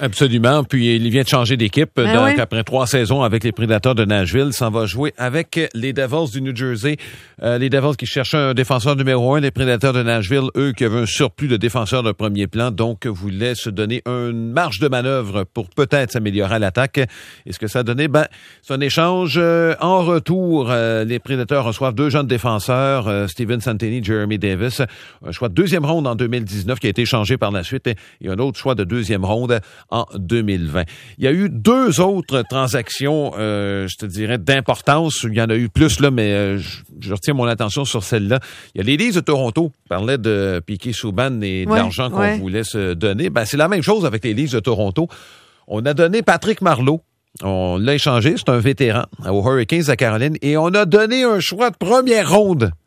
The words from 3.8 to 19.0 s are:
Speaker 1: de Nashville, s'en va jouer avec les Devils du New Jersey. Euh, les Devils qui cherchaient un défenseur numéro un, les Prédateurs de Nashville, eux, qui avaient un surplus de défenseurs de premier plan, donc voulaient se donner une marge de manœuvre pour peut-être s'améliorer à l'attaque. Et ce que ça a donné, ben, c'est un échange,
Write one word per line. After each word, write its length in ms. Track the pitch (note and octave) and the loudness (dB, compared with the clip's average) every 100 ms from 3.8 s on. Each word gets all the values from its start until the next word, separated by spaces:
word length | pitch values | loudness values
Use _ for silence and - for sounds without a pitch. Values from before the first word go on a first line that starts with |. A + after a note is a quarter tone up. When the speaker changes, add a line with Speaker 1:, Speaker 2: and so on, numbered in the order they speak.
| B2+ | 2
Speaker 1:
de 100 | A#2 | 2
Nashville, 480 | G#2 G#2 F2 B2 C#3+ | 2 2 2 0 0
s'en 180 | - A2+ | 0 -2
va 160 | A2+ G#2+ | -2 -2
jouer 280 | G#2+ D3 - | -2 -4 -4
avec 440 | B2 D3+ E3 E3 D#3+ | -4 -4 -4 -4 -4
les 200 | A2+ C3+ | -4 -4
Devils 400 | C3 C3 D#3 D3+ | -2 -2 0 -2
du 100 | C3 | -4
New 120 | C3+ | -6
Jersey. 420 | A#2+ C3 A2+ C#3+ D3+ - - - - | -4 -4 -2 -2 -4 -8 -20 -20 -6
Euh, 140 | A#2 A#2+ | -2 0
les 120 | C3 | 2
Devils 260 | C3+ C#3+ B2 | 2 2 0
qui 100 | A#2 | -4
cherchaient 300 | C#3+ B2+ D#3 | -4 0 0
un 180 | C3+ | 2
défenseur 420 | B2 B2 B2+ C#3 C#3 | 2 2 2 2 0
numéro 400 | C3+ B2+ B2 D3 | 2 2 2 2
un, 40 | |
les 120 | C#3 | 0
Prédateurs 400 | - B2+ A#2 C#3 | 0 0 2 2
de 100 | B2 | 2
Nashville, 460 | A#2 A#2 F#2+ C#3 C3 C3 | 2 0 0 0 0 0
eux, 160 | C#3 | -2
qui 120 | A2+ | 0
avaient 140 | A#2 A#2 | 0 0
un 80 | A2+ | 0
surplus 400 | - C3 - C#3+ | 0 0 0 -2
de 100 | A2 | 0
défenseurs 460 | A#2 B2+ G#2 C3 | 0 -2 -2 0
de 80 | A2 | 0
premier 340 | G2 G#2+ G2+ G2 | -2 -2 -2 -2
plan, 240 | A2+ B2 | -2 -2
donc 360 | G2 A2+ - B2+ | -2 -4 -4 -8
voulaient 480 | F#2 G2+ F#2+ B2 | -6 -6 -4 -4
se 140 | A#2 A#2 | -4 -6
donner 320 | G2 G#2+ B2 A#2+ | -4 -4 -4 -4
une 440 | B2 A#2+ A#2 A2+ | -6 -4 -6 -4
marge 280 | C#3 E3+ G2 | -2 -2 -2
de 80 | D3 | -2
manœuvre 560 | B2+ B2+ C3+ G2+ G2+ | 0 -2 -2 -2 -4
pour 240 | F#2 - F#2 | -6 -6 -6
peut-être 420 | - C#3 C#3+ B2 | -2 0 0 0
s'améliorer 420 | A#2+ G#2 G2+ F#2+ | -2 -2 0 0
à 40 | A2 | 0
l'attaque. 400 | G2 A2+ C3+ C#3+ B2 - - - - | 0 0 0 0 -2 -4 -20 -18 -16
Et 60 | |
ce 60 | F2+ | -8
que 80 | G#2+ | -4
ça 140 | B2+ | -2
a 20 | |
donné, 260 | A2+ A#2+ D3+ | -2 0 2
ben, 180 | D3+ D#3 - - - | 2 0 -4 -20 -18
c'est 100 | - | -8
un 80 | C3+ | -4
échange, 540 | C#3 E3+ | 0 2